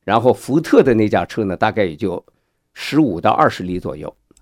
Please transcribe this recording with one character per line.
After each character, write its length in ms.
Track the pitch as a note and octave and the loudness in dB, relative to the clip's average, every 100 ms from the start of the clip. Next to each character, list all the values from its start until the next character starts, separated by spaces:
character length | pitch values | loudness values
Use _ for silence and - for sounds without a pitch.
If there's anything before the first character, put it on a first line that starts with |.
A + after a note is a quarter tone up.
然 160 | - A2+ | -2 2
后 120 | A#2+ | 2
福 280 | G#2+ - D3 | 0 -2 -2
特 200 | - - | 4 4
的 140 | C3 | 4
那 140 | A2 G#2+ | 2 2
架 160 | F#2+ | 0
车 180 | F2 - | -2 -4
呢， 140 | G2 F2 | -4 -2
大 160 | G#2+ | -2
概 120 | G#2 | 0
也 120 | F#2 D2+ | -4 -4
就 280 | G2 F2 - _ _ _ _ | -6 -6 -12 _ _ _ _
十 280 | - - C#3+ | -16 -4 0
五 200 | C#3 E2+ | 0 0
到 120 | - | 0
二 180 | - C3 | 2 2
十 140 | - | 0
里 160 | F2+ F2+ | -6 -6
左 160 | E2+ D2 | -8 -10
右。 180 | - - _ _ | -14 -16 _ _